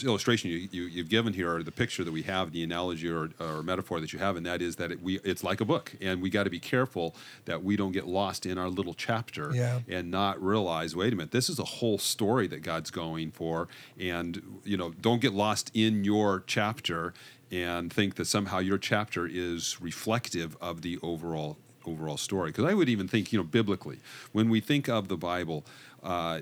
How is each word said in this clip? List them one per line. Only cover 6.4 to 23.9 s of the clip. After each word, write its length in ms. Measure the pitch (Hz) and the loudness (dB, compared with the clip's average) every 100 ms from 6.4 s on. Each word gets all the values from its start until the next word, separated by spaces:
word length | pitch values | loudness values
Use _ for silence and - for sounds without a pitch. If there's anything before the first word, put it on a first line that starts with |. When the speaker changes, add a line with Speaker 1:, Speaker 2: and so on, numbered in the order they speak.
| 98 | 0
Speaker 1:
be 100 | 85 | -2
careful 560 | - 127 127 90 82 - - - - | 0 0 2 0 -4 -4 -16 -12 -6
that 180 | 82 | -2
we 120 | 92 101 | 2 2
don't 160 | 95 | 2
get 120 | 92 87 | 0 0
lost 400 | 95 98 - 92 | 0 0 -2 -4
in 120 | 92 | -2
our 100 | 92 | -2
little 260 | 92 87 | -2 -2
chapter 580 | 82 - 113 117 - - 123 | -4 -2 -2 -2 -6 -2 0
Speaker 2:
Yeah. 240 | 123 123 117 | 2 0 -2
Speaker 1:
and 240 | 90 87 | -4 -2
not 320 | 92 101 - | 0 2 2
realize, 500 | 95 107 92 80 82 82 | 2 4 2 0 0 2
"Wait 180 | 107 | 2
a 20 | 98 | 2
minute, 160 | 78 | 2
this 180 | 110 - | 2 2
is 80 | - | 0
a 60 | |
whole 340 | 90 - 117 98 | -4 0 2 2
story 500 | - - 104 123 90 | 0 2 2 4 2
that 140 | 78 | -2
God's 280 | 85 82 80 | -4 -4 -4
going 400 | 92 82 80 80 | -6 -4 -4 -6
for," 380 | - 82 82 87 - - - | -4 -2 -2 -4 -10 -18 -6
and, 600 | 90 87 87 85 - 98 104 | -4 -2 -4 -6 -10 -10 -2
you 100 | 98 | -2
know, 160 | 87 | -2
don't 300 | 82 113 120 | 0 4 4
get 120 | 123 | 4
lost 380 | 98 104 107 - | 4 2 2 0
in 300 | 113 110 107 | 4 4 4
your 400 | 98 104 104 95 - | 4 4 4 2 0
chapter 680 | 117 104 113 - 82 87 - - - - | 0 0 0 -4 -2 -4 -8 -18 -20 -8
and 400 | 90 87 87 85 | -4 -2 -2 -2
think 240 | 110 101 - | 2 2 0
that 100 | - | 0
somehow 340 | 107 95 95 | 0 0 0
your 180 | 95 98 | 2 0
chapter 480 | - 107 107 87 87 | 2 0 0 -4 -4
is 540 | 87 87 85 - - | -2 -4 -2 -4 -6
reflective 760 | 87 - 107 117 - 87 82 80 | -8 -4 0 0 0 -4 -4 -6
of 220 | 87 85 | -8 -6
the 180 | 87 85 | -6 -4
overall, 560 | 82 82 85 78 76 151 - - 85 | -4 -4 -4 -4 -4 -8 -16 -14 -8
overall 320 | 80 78 73 | -6 -4 -4
story. 340 | - 98 82 | -2 -2 0
'Cause 140 | 87 147 | 0 2
I 80 | |
would 160 | 208 139 | 4 4
even 180 | 107 92 | 2 2
think, 240 | 113 90 | 0 2
you 80 | 107 | 0
know, 60 | 82 | 4
biblically, 540 | 113 101 92 78 | 4 4 0 -4